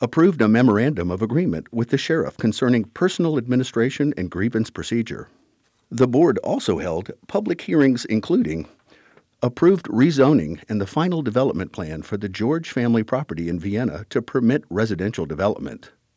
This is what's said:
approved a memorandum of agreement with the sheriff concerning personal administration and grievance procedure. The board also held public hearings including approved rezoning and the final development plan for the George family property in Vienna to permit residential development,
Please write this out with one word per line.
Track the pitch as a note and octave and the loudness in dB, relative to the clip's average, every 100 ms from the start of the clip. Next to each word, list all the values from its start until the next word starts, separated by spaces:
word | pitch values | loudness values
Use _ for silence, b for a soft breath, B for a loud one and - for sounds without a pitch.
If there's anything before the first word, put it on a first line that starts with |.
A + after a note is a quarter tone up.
approved | A#2+ D#3+ F3 D#3 | -2 4 4 6
a | G#2+ | 4
memorandum | A2+ B2 G#2 B2+ A2+ F2 | 6 6 6 2 0 -2
of | F2+ | -2
agreement | A2 C3+ F3+ D#2+ - | -2 0 -2 -4 -6
with | A#2 A#2 | -4 -2
the | C#3 | -2
sheriff | - E3 D#2 - | 0 -2 -2 -2
concerning | A2+ - B2 B2 | -2 0 2 2
personal | G2+ - F#3 - E3 D3+ | 0 -2 -2 0 0 0
administration | A#2+ B2+ B2+ A#2 A#2+ - D3 - | 0 -2 0 0 -2 0 -2 -2
and | F2+ | -6
grievance | F2 A2 A2+ A#2 | -2 -2 -2 -4
procedure. | - - A#2 A2+ - - _ _ _ _ _ _ | -6 -4 -4 -4 -8 -14 _ _ _ _ _ _
The | A#2 B2+ | 0 2
board | B2 E3+ G2+ | 4 4 2
also | - C4+ - E2+ | -2 -4 -2 -2
held | E2+ E2 - - - | -2 -6 -8 -14 -6
public | G#2 - E3+ | -4 -2 -6
hearings | - E3+ C3+ A#2+ | 0 4 4 2
including | - G#2+ - E3+ D#2+ D#2+ - _ b b b b b _ | 0 -4 0 0 0 -4 -8 _ b b b b b _
approved | B2 - E3+ F#3+ - | -4 4 4 4 0
rezoning | A2 D3+ C#3 C3 C#3+ D2+ E2 - | 2 4 6 4 4 0 -6 -6
and | G#2+ | -4
the | G2 | -2
final | D3+ F3 E3+ | -2 0 -2
development | B2+ A2+ C3 E2 F#2 | -2 0 0 -2 -6
plan | - D#2 D#2 | -8 -8 -8
for | - G2+ | -8 -8
the | G#2 | -8
George | F#2+ A2+ D#3+ D#3+ | -4 -2 -2 -4
family | C3 A#2+ A#2 | -2 0 0
property | G#2+ C3 D3 E2 E2+ | 0 -4 -4 -6 -6
in | F2 | -4
Vienna | G2 G#2 B2 E2 - | -4 -4 -4 -6 -6
to | B2+ | -6
permit | A2+ C3+ A#2 C#3+ - | -2 0 2 2 -2
residential | F2+ A2 F2 G2 A#2+ | -2 -2 -2 -4 -4
development, | D2+ D2+ G2 A2 - - - _ _ | -6 -2 -2 -2 -8 -12 -18 _ _